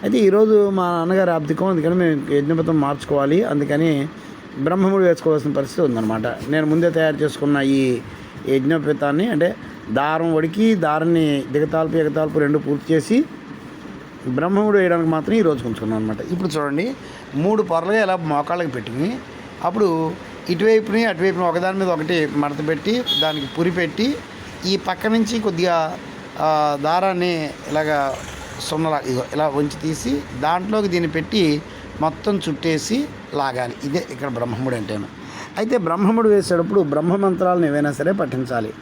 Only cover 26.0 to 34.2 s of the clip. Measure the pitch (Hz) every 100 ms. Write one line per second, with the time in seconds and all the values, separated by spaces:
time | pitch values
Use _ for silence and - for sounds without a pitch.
26 | - - - - 156 156 151 143 151 170
27 | 190 185 180 170 151 - - 151 156 147
28 | 139 131 - - - - - 156 160 147
29 | 131 127 123 147 151 139 147 - 160 156
30 | - 143 143 127 147 175 185 214 202 175
31 | 170 160 160 220 165 147 - - - -
32 | 156 156 - 202 165 147 165 156 143 233
33 | 294 - - 143 135 127 123 117 143 156
34 | - 127